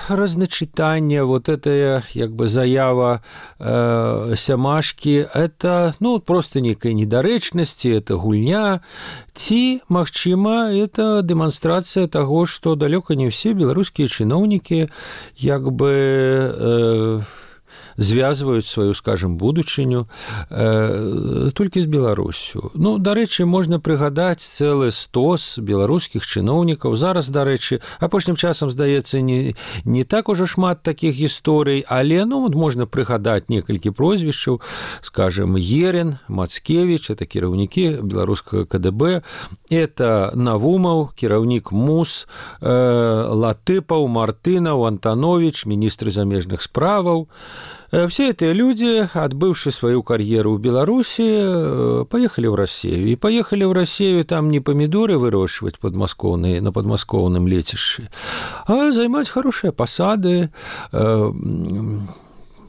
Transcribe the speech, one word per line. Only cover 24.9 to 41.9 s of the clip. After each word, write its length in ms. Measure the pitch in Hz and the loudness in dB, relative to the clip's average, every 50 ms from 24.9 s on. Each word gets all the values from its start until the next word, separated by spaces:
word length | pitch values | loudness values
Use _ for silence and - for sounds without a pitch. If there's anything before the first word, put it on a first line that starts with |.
стос 680 | - - - - - 123 131 165 180 156 - - - | 0 -4 -6 -4 0 2 2 2 2 0 -2 -6 -8
беларускіх 640 | 113 107 101 104 98 98 120 160 180 - - - - | -6 -4 -2 0 2 2 2 2 0 -2 -4 -6 -8
чыноўнікаў. 720 | - - - 101 90 113 143 170 175 170 151 - - 123 113 | -6 -4 -2 -2 0 2 2 2 2 0 0 0 -2 -2 0
Зараз, 340 | 110 160 185 185 175 135 131 | 0 0 0 0 0 -2 -2
дарэчы, 520 | 139 147 139 139 135 123 - - 135 - - - - - | -2 0 0 0 0 -2 -2 -4 -4 -4 -6 -8 -8 -4
апошнім 360 | - 170 208 196 - 180 170 | -2 0 0 0 0 0 -2
часам, 340 | - 175 175 156 - 151 135 | 0 0 -2 0 -2 -2 -4
здаецца, 520 | 123 135 147 139 143 139 135 - - 135 | -2 0 0 2 2 0 0 -2 -2 0
не, 340 | 131 127 127 127 139 127 - - - - - - - | 0 0 0 0 0 -2 -6 -8 -10 -12 -10 -6 -2
не 180 | 117 117 127 131 | 0 0 0 0
так 260 | - 208 220 214 - | 0 0 0 0 0
ужо 160 | 202 170 185 | 0 0 0
шмат 380 | 165 - 185 185 180 175 - - | 0 0 0 0 0 0 -2 -4
такіх 320 | 165 151 - 165 160 131 | -6 -4 -2 -2 -2 0
гісторый, 680 | 131 156 143 - - - 160 151 151 147 139 139 139 - - | 0 -2 -2 -2 -2 0 2 2 2 2 2 0 -2 -2 -2
але, 360 | 127 127 135 151 165 180 208 | 0 0 2 2 2 2 2
ну, 160 | 233 277 269 | 0 0 0
вот 140 | 254 202 139 | 0 0 2
можна 300 | 156 160 151 120 123 120 | 2 2 2 0 -2 -2
прыгадаць 640 | - - 135 120 - 123 107 101 117 110 95 - - | -2 -2 -2 -2 0 -2 -2 0 0 0 0 0 0
некалькі 420 | 117 101 - - 107 87 - 104 | -2 -2 -2 -2 -4 -2 -2 -2
прозвішчаў, 720 | 101 - 143 175 214 190 165 151 135 - - 139 123 117 - - - - - - - - | 0 0 2 2 2 2 0 -2 -4 -2 -2 -2 -2 -2 -4 -10 -12 -12 -12 -12 -12 -14
скажам, 560 | - - - - 95 92 87 98 92 92 95 | -16 -6 -2 0 0 0 0 0 0 2 2
Ерін, 600 | 92 85 95 120 156 175 185 175 175 170 160 143 127 - | 0 0 2 2 2 2 2 2 0 -2 -2 -4 -6 -8
Мацкевіч, 840 | - 101 95 90 - - - - - 156 170 180 180 170 151 - - | -6 -4 -4 -4 -4 -6 -6 -2 0 2 2 2 2 0 0 -2 -4
это 160 | 107 - 87 | -6 -6 -6
кіраўнікі 800 | - - 98 90 90 90 98 101 95 - 185 180 160 151 123 107 | -6 -4 -2 -2 0 0 0 -2 0 0 0 0 0 0 -2 -4
беларускага 600 | 95 95 95 95 98 101 - - - 104 98 90 | -4 -2 -2 0 0 -2 -2 -4 -4 -4 -2 -2
К 120 | - - | -2 -2
Д 140 | 92 90 95 | 0 0 0
Б, 300 | 98 113 147 175 185 170 - - - - - - - - _ - | 0 2 2 0 0 -2 -4 -8 -14 -16 -16 -16 -16 -14 _ -2
это 640 | 160 165 160 147 - - 127 113 110 101 95 101 - | 0 0 0 0 0 0 0 2 2 2 2 0 0
Навумаў, 720 | 123 123 120 110 104 117 156 180 190 180 175 165 160 147 - - | 0 0 0 2 2 2 2 4 4 4 2 2 0 0 -2 -4
кіраўнік 540 | - 120 107 104 110 113 123 123 110 - - | -4 0 2 2 2 2 2 0 0 -2 -2
мус, 560 | 98 104 123 147 | 0 0 2 2